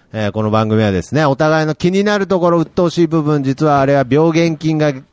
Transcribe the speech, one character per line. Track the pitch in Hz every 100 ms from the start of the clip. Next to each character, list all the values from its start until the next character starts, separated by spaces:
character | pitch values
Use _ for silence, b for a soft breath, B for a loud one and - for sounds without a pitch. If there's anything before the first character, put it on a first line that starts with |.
| b
え | 110 104
ー、 |
こ | 107
の | 107
番 | 110 110
組 | 110
は | 110
で | 95
す | -
ね、 | 139
お | 151 135
互 | 156 160
い | 156
の | 151
気 | 175
に | 190
な | 202 208
る | 190
と | 190
こ | 175
ろ、 | 170
鬱 | 156
陶 | - 175
し | 170
い | 170
部 | 160
分、 | 151 151
実 | 135 135
は | 156 143
あ | 135
れ |
は | 143 127
病 | 139 165
原 | 160 170 156
菌 | 156 156
が | 151 135 139